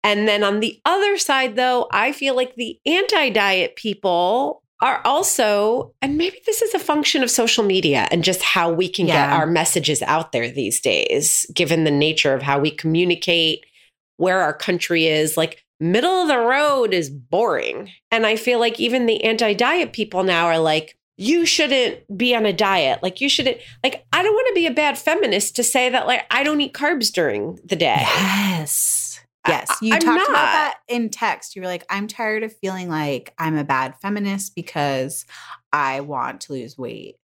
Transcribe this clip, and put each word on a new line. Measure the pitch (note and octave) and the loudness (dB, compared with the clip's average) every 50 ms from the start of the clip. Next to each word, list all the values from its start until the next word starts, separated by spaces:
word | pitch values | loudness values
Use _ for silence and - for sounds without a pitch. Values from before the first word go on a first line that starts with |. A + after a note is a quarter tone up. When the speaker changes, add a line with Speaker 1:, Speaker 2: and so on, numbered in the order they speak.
| - | 2
Speaker 1:
And | G#3 G#3 G#3 G#3+ G#3+ | 0 0 2 2 2
then | G#3 G#3 | 2 2
on | G#3 G3+ G3+ G#3+ | 2 0 0 0
the | G#3+ A3 - _ _ | -2 -4 -4 _ _
other | D4 F4+ G4 G4+ G#4 G4+ | 0 2 2 2 0 0
side, | E4+ - - C#4 C4+ C4 B3+ G#3 | -2 0 0 0 0 0 -2 -2
though, | A#3+ B3+ B3+ B3 B3 - - | 0 0 2 2 0 0 0
I | - - A3 C4+ | 0 0 0 0
feel | C#4+ - C#4 C4+ B3+ | -2 -2 -2 0 0
like | B3 B3+ B3 - | 0 -2 -2 -4
the | A#3 A#3+ A3+ - _ _ | -10 -10 -10 -10 _ _
anti-diet | C#4 E4 F#4 G4 - G#4+ E4 D4 B3+ F#3+ G#3+ G3+ G3 F#3+ F#3 F3+ - - | 0 0 2 2 2 2 2 2 2 2 2 2 2 2 2 0 -2 -4
people | - - A3 G3 - - F#3+ F3 E3+ F3+ F3+ G#3+ B3+ C#4 D4 - - _ _ _ _ | -6 -6 -6 -6 -2 0 0 2 2 2 2 2 0 0 -2 -6 -10 _ _ _ _
are | - C4 - - - | 0 0 0 0 0
also, | A3+ C4+ D#4 F#4+ - - - A#3+ G#3+ G#3 G3+ G#3 G#3+ A#3 B3+ - - _ _ | 2 2 2 0 0 2 2 2 2 4 2 2 2 0 0 -4 -8 _ _
and | C4 C#4 C#4+ D4+ | -4 -2 0 0
maybe | E4+ F#4+ - - _ | -2 -2 -4 -4 _
this | - G#4+ - | -2 0 0
is | A#4 G#4+ - | 0 0 0
a | F4 | -2
function | - - D4+ D4+ C#4+ - - C#4+ | -2 0 0 0 0 0 0 0
of | B3+ A#3 | 0 2
social | - - A#3 A#3 - - G#3+ | 2 0 2 2 2 2 2
media | G3+ F#3+ F#3+ - D#3 C#3 B2 G#2 - | 2 2 2 2 4 2 2 2 2
and | - E3+ | 0 2
just | D#3+ F#3+ F3+ F3+ | 2 0 0 0
how | - - - F#3+ E3+ E3+ | -2 0 2 2 2 2
we | E3 D#3+ F#3 F3+ | 2 0 0 -2
can | - - F#3 | 0 0 0
Speaker 2:
Yeah. | F3+ D#3+ D#3 C#3+ - | 2 4 2 4 4
Speaker 1:
get | - E3 | 2 2
our | D#3 | 2
messages | D#3+ E3+ E3+ D#3 - - E3+ - - D3 - | 2 2 2 2 2 0 0 0 0 -2 0
out | - - D3+ D#3+ D#3+ - | 0 0 0 -2 -2 -2
there | - A#2+ A#2 A#2+ | -4 -4 -4 -2
these | C3 C#3 A#2+ G2 - - | -4 -4 -4 -2 -4 0
days, | - C3 F#2 C#2+ - - - C3+ C#3+ - - - - - - | 0 2 2 2 2 2 0 0 0 0 0 -2 -2 -4 -2
given | - F3 D3 E3 E3 D#3+ | -2 0 2 2 2 2
the | D3+ | 2
nature | C#3+ C#3+ D3 D#3 D#3 D#3 - D3 C3+ | 4 4 2 2 2 0 2 2 0
of | B2+ | 0
how | C3+ C#3 C#3 C#3+ | 0 0 0 2
we | C#3 D#3 | 0 -2
communicate, | D3+ - - D#3+ D#3+ E3+ F3+ F3+ F3 E3+ - - E3+ E3+ E3 D#3+ - - - _ _ _ _ _ _ _ _ _ _ - | -2 -2 -2 0 2 2 2 2 0 0 0 0 2 2 2 0 -2 -4 -10 _ _ _ _ _ _ _ _ _ _ -2
where | E3 F#3 F#3 F#3+ | 0 2 2 2
our | F3 D3+ | 0 0
country | D#3 - - - F3+ E3+ - - F3 E3 D#3+ | -2 -4 -4 -2 -2 -2 -2 -2 0 2 2
is, | D#3+ D#3 D3+ D#3 D#3 - | 2 2 2 0 0 0
like, | E3 D#3+ D#3+ - - _ _ _ _ | -2 -2 -2 -4 -16 _ _ _ _
middle | D#3 E3+ F#3 A3+ C4+ F4+ F#4+ F#4 | -2 0 2 2 2 2 2 2
of | F4+ D#4 | 2 2
the | C#4 B3 | 2 2
road | A#3 A#3 C4 C#4 D4+ D4 C#4+ C4+ A#3+ G#3 | 2 2 2 2 2 2 2 2 2 0
is | F#3 F3+ D#3+ C3+ | 0 -2 -2 -4
boring. | C#3+ C#3 A#2+ C3 D#3+ F#3 A#3 G#3+ D#3 B2 - A#1 - - G3+ F#3+ - _ _ _ | -8 -14 -8 _ 0 0 2 2 0 -2 -2 -4 -6 -8 -12 -14 -18 _ _ _
And | A3+ A3+ A3 | 0 2 2
I | G#3+ A3 | 2 0
feel | G#3+ - B3 B3 A#3 | 0 0 0 2 2
like | A#3 A#3 A#3 - | 2 0 0 -2
even | A#3 A#3+ B3 C4 A#3+ | -2 0 0 2 2
the | A3+ A3 - - | 2 0 2 0
anti-diet | A3+ A3+ A3 A#3 G#3+ G#3 G#3 A#3+ B3+ D#4+ F4+ D#4 A3 | 0 0 2 0 0 2 0 0 0 2 0 -2 -4
people | - - A3 - - F3+ F#3 | -4 -8 -8 -4 -2 -2 0
now | F#3+ F3 E3+ E3+ | 2 2 2 2
are | E3+ E3 E3 | 2 2 2
like, | D#3+ D#3+ D#3 D#3+ D#3 - - _ _ _ _ - | 2 2 2 0 -2 -6 -20 _ _ _ _ -6
"You | F#3+ A#3 E4 F4 E4+ | -2 0 2 2 2
shouldn't | E4 - - D#4 B3 C4+ C4 B3 A#3+ - - _ - G3+ | 0 2 0 2 2 2 2 2 0 -2 -6 _ -14 -4
be | F#3 A#3+ B3 A#3+ | -2 0 0 2
on | A3+ A3 | 2 2
a | G#3 | 0
diet." | F#3 E3 G#3+ G3 G3 F3+ D3+ C3 - - | 2 2 2 2 2 2 2 2 0 0
Like, | - F#3 F#3 - | -2 -6 -4 -2
"You | C4+ C#4 | -2 0
shouldn't," | - - B3 C4 A#3 - - - - - | 0 0 0 -2 -2 -4 -10 -20 -10 -4
like, | - C4 B3+ - _ _ | -4 -4 -4 -4 _ _
I | - E4 | 0 2
don't | F#4 G#4+ G#4+ | 2 2 2
wanna | A4+ B4+ B4+ G#4 | 2 2 2 2
be | F4+ E4 | 2 0
a | D#4+ | 2
bad | A#3+ D4+ D4+ D4 B3 - | 0 2 0 0 0 0
feminist | - D4+ D#4+ G4+ F#4+ A#3+ G3 G#3 G#3 - - | -2 0 0 2 2 0 0 0 -2 -2 -4
to | - | -2
say | A#3+ A#3 - C4 B3 B3 | -2 0 2 2 2 2
that, | B3 B3 - | 0 0 0
like, | - B3 - - _ | 0 0 -2 -2 _
I | - B3+ C#4 | -2 0 0
don't | D4+ D4+ D4 | 2 0 0
eat | D4 C4 - | -2 -4 -4
carbs | - C#4+ D4 F4 C4+ A3 - | -4 -2 0 0 0 -2 -2
during | - F#3 D#3+ C3+ G#2 G#2 G#2 D3+ F3+ - - | 0 0 0 0 0 -2 -4 -6 -8 -12 -6
the | - G3 | -6 -2
day. | D#3 E3+ C3+ G#2 D2 | 0 2 2 2 2
Speaker 2:
Yes. | - - - D3+ G3 F#3+ F#3+ G3+ G3+ G3 F3+ E3 D3+ D3 - - - - - - - - - - - _ _ _ _ F#3+ | 0 0 0 0 0 0 0 0 0 0 -2 -2 -4 -4 -2 -2 0 0 -2 -2 -4 -6 -10 -14 -20 _ _ _ _ -2
Yes. | D#3+ C3+ - - | -2 -2 -2 -4
Speaker 1:
I, | - - | -4 -2
Speaker 2:
You | G#3+ A3 C#4 | 0 0 2
Speaker 1:
I'm | E4 | 2
Speaker 2:
talked | E4 D#4+ D#4+ F4 G4 D5 | 4 2 2 2 2 2
about | |
Speaker 1:
not. | B4+ - C#4+ A3 | 2 2 2 2
Speaker 2:
that | G2 - D4+ C#4+ - - _ - | 2 0 0 -2 -6 -10 _ -6
in | A#3+ A#3+ A3+ G#3+ | -4 -4 -4 -4
text. | - - A#3 G#3 E3 - - - - | -4 -4 -4 -4 -4 -4 -10 -16 -14
You | G3 | -10
were | F#3 F3+ | -8 -8
like, | F3+ F3 - - | -8 -8 -8 -8
"I'm | F#3 G3 G#3 G#3 | -6 -6 -6 -8
tired | - - A#3 G#3+ G#3+ G#3+ | -8 -6 -4 -4 -4 -4
of | A3 A3 A3 _ | -6 -8 -10 _
feeling | - F#3+ F#3+ F#3 F#3 F3 | -8 -6 -6 -6 -6 -6
like | D#3+ D#3 D3+ C#3+ C#3 A#2+ - - _ - | -4 -4 -2 -2 -4 -6 -8 -12 _ -6
I'm | E3 D#3+ D#3+ | -4 -2 -2
a | D3+ C#3+ | -2 0
bad | C#3+ C3+ C3 C3 C3 - - | 0 0 0 0 -4 -8 -10
feminist | - G3 G#3 G#3 G3+ G3 G3 G3 G3 - _ | -6 -6 -4 -4 -4 -4 -4 -6 -8 -10 _
because | - E3+ - - D#3+ C#3+ C#3+ C3+ C3 C3 C#3+ - - - _ - - - - - - _ _ | -14 -14 -8 -4 -4 -2 -2 -2 -2 -4 -6 -8 -12 -14 _ -20 -20 -20 -20 -20 -20 _ _
I | - D3 C#3+ C3+ C3+ C#3 | -2 0 0 -2 -2 -4
want | C#3+ D3 C#3+ B2+ B2+ B2+ C3 - | -8 -6 -6 -6 -6 -6 -8 -12
to | - - | -12 -10
lose | C#3+ C3 A#2 A#2+ - | -10 -10 -10 -12 -12
weight." | - B2+ A#2 A2+ G#2+ - - - _ _ | -12 -12 -12 -12 -14 -16 -18 -20 _ _